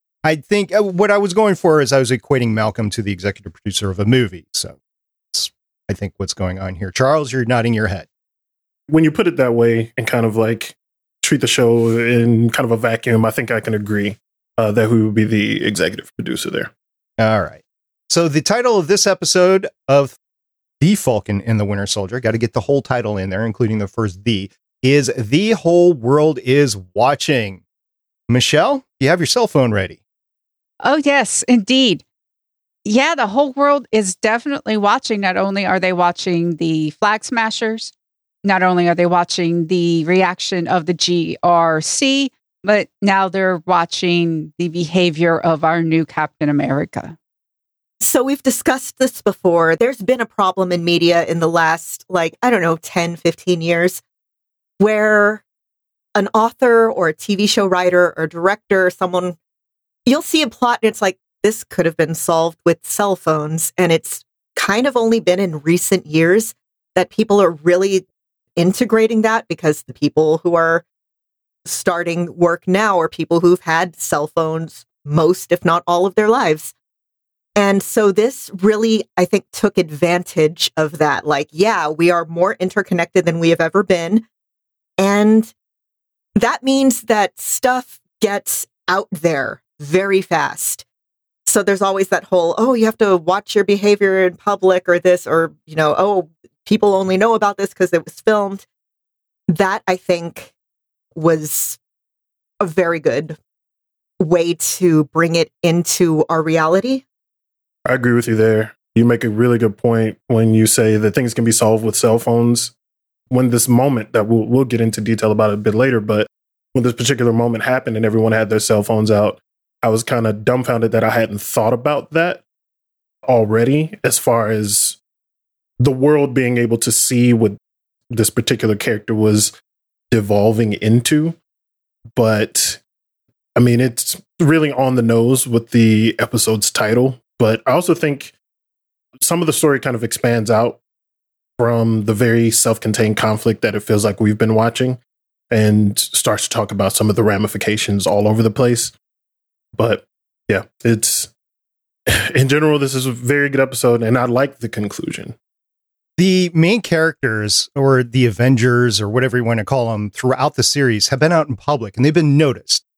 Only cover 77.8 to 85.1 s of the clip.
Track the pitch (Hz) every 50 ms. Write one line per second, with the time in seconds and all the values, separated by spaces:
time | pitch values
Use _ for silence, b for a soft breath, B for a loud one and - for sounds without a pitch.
77.8 | - - - 233 214 202 185 208 214 262 269 - - - 202 170 185 214 214 208
78.8 | 226 226 220 214 - _ - - 180 - - 190 - _ - - - 202 - 190
79.8 | 170 156 151 139 175 170 175 180 180 - - 165 156 151 175 - - - - 160
80.8 | 156 147 170 - 156 147 131 - - 151 147 139 151 _ - 156 196 220 214 180
81.8 | 156 151 156 151 170 175 175 170 165 156 165 170 180 196 220 - 185 185 - 208
82.8 | 190 - 185 170 170 - - 185 165 170 160 170 165 165 165 165 165 160 - 196
83.8 | 202 - 185 170 165 165 208 226 - _ _ _ _ _ _ _ _ _ _ _
84.8 | _ _ - - 196 196